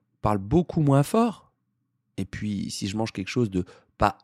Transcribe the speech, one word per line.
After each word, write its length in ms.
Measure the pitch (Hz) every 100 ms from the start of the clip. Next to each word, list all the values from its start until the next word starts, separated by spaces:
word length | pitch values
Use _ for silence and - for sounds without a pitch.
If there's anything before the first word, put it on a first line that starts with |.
| _ _
parle 160 | 107 104
beaucoup 420 | 98 151 175 175
moins 220 | 147 139
fort. 500 | 143 220 233 185 _ _ _ _ _ _ _ -
Et 80 |
puis, 460 | 95 - 107 101 -
si 180 | - 101
je 80 | 104
mange 160 | 113
quelque 160 | - 95
chose 220 | - 117
de 140 | 95 87 - _ -
pas 220 | 104 -